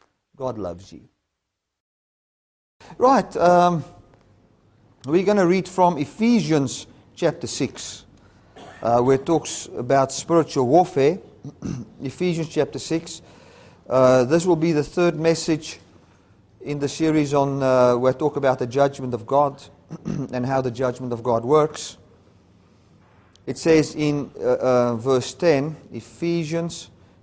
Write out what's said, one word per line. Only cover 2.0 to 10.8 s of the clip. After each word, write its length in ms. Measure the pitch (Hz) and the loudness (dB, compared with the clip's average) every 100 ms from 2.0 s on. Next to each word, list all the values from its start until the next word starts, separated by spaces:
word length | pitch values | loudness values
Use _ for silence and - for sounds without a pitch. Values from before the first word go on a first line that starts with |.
| _ _ _ _ _ _ _ _ - - | _ _ _ _ _ _ _ _ -20 0
Right, 400 | 247 262 185 - | 2 4 0 0
um, 480 | 170 175 175 170 131 - - _ _ _ _ _ _ _ _ _ | 4 6 4 2 -4 -14 -20 _ _ _ _ _ _ _ _ _
we're 200 | 123 165 | -2 0
gonna 220 | 190 208 180 | 2 4 4
read 220 | 190 - | 2 0
from 300 | - 180 160 | 0 2 2
Ephesians 880 | 147 - 226 240 147 156 135 - - - _ | -4 -2 2 2 2 0 0 -6 -14 -20 _
chapter 320 | - 165 151 117 | -4 -4 -2 -6
six, 600 | - 135 - - - - _ _ _ _ - - - | -6 -6 -6 -16 -16 -20 _ _ _ _ -20 -20 -8
uh, 180 | 110 120 | 0 2
where 140 | 123 135 | 4 2
it 100 | 135 | 2
talks 420 | 160 - - - - | -2 -2 -10 -12 -8
about 340 | 123 135 135 | 0 2 0
spiritual 560 | - - 170 151 147 123 | -2 0 2 2 0 4
warfare. 520 | 156 | 4